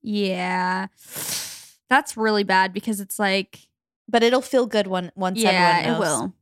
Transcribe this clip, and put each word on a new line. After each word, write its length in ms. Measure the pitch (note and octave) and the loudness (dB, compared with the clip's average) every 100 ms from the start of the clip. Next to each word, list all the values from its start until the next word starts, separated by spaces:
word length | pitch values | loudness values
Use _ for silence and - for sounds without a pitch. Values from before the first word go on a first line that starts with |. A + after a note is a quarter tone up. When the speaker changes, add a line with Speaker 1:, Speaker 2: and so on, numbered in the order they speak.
Speaker 1:
Yeah. 840 | - G#3 G3 F3+ F3+ F#3 F3+ F#3 F#3+ _ - - - - - - - _ _ | -4 -2 -2 -2 -2 -2 -2 -4 -6 _ -16 -12 -8 -8 -10 -16 -20 _ _
That's 260 | C4 D4 - | 2 2 -2
really 280 | A3 G#3+ | 0 0
bad 280 | G3+ F#3+ F#3 | 2 2 2
because 280 | F#3 A3 G3+ | -2 -6 -6
it's 180 | G3+ - | -8 -2
like 480 | G3+ G3 F#3+ - _ _ _ _ - | 0 0 -2 -14 _ _ _ _ -2
Speaker 2:
But 140 | A#3 | 2
it'll 200 | A#3 B3+ | 4 2
feel 240 | B3+ C4 A#3+ | 2 0 2
good 200 | G#3+ F#3+ | 0 0
when, 240 | F#3 F3 - | -4 -6 -4
once 240 | F#3 F#3+ | -4 0
Speaker 1:
Yeah, 100 | A3 | 2
Speaker 2:
everyone 320 | F#3 F3+ F3 | 4 4 2
knows. 120 | - A3 | 0 -2
Speaker 1:
it 40 | |
will. 340 | F3 C#3 F#3+ - | 0 -2 -4 -10